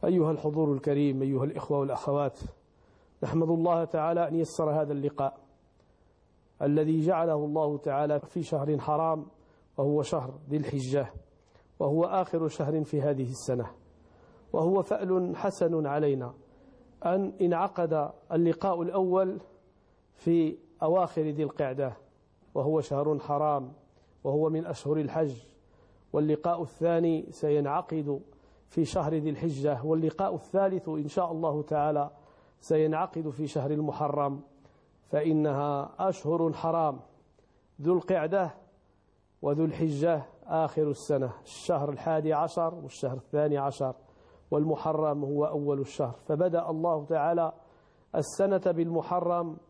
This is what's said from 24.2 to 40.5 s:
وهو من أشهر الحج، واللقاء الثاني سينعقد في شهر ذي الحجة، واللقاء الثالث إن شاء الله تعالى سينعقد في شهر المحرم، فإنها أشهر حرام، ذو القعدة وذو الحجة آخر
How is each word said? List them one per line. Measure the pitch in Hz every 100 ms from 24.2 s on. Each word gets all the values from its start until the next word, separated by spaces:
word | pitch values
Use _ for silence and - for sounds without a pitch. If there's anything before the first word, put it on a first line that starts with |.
وهو | 127 147 156
من | 156 170
أشهر | 117 143 156
الحج، | 147 160 156 120 - - _ _ _ _ _
واللقاء | 151 151 151 170 170
الثاني | 165 - 170 170 165 160 -
سينعقد | - 156 147 143 147 - 160 147 139 - - - - _
في | - 151
شهر | 190 151
ذي | 160 151
الحجة، | 147 165 135 147 135
واللقاء | 147 160 160 - 190 170
الثالث | - 190 196 185 170
إن | 156 147
شاء | 196 175
الله | 160 160 151
تعالى | 147 156 147 151 143 - - - _ _
سينعقد | - 156 156 156 180 165 156
في | 135 151
شهر | 151 135
المحرم، | 151 151 135 147 143 143 139 - _ - _ _ _ _
فإنها | 147 156 156 151 139 143 143 143 - 190
أشهر | - 147 165 165
حرام، | 165 165 165 160 131 - _ _ _ _ _ _ -
ذو | 147
القعدة | 180 - 185 156 196 170 - - _ _ _ _ _ _ _
وذو | - 147 160
الحجة | - 160 143 156 156 135 -
آخر | -